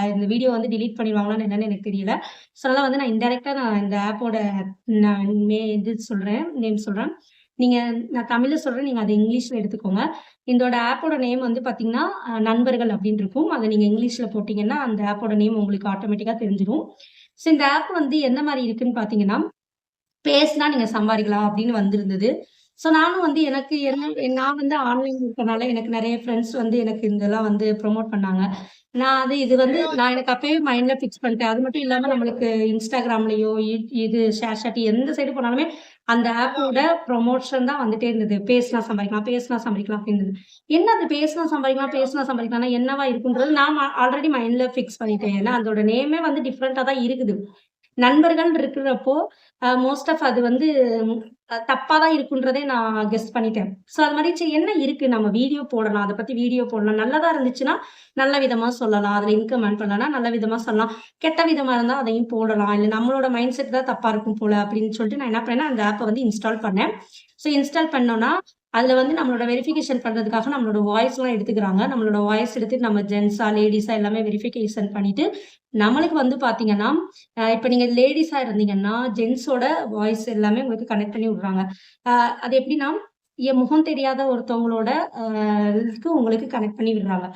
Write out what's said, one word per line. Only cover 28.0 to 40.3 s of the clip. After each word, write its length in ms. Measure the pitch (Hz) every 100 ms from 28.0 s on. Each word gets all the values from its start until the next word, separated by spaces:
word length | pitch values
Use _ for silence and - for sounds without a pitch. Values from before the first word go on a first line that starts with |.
| 220
பண்ணாங்க. 320 | 214 196 185 196 - - - _
நான் 260 | 247 262 269
அது, 140 | 262 285
இது 160 | 254 254
வந்து 240 | 262 311 320
நான் 180 | 294 247
எனக்கு 180 | 254 262
அப்பயே 240 | 247 285 320
மைண்ட்ல 320 | 294 240 247 269
ஃபிக்ஸ் 260 | 262 -
பண்ணிட்டேன். 280 | 254 226 233
அது 80 | 226
மட்டும் 240 | 262 311
இல்லாம 240 | 262 254 269
நம்மளுக்கு 400 | 254 233 - 226 220 220
Instagram-லயோ, 840 | 220 - 262 240 226 220 214 214 220
இ-, 260 | 214 226 220 247
இது 220 | 226 233 220
ஷேர் 280 | 214 233 220
சாட் 180 | 240 240
எந்த 280 | 220 220 277
சைடு 200 | 302 269
போனாலுமே 340 | 262 240 247 320 - - - -
அந்த 220 | 233 233 233
ஆப்போட 460 | 254 277 269 254 311 339
ப்ரமோஷன் 640 | - 240 233 254 262 269 247
தான் 120 | 285
வந்துட்டே 260 | 233 220 233
இருந்தது. 300 | 226 208 202
பேசினா 380 | 202 247 240 240
சம்பாதிக்கலாம், 460 | 220 202 202 208 208
பேசினா 300 | 247 240 240
சம்பாதிக்கலாம் 420 | 233 196 208 208
அப்படின்னு 220 | 208 202
இருந்தது. 200 | 190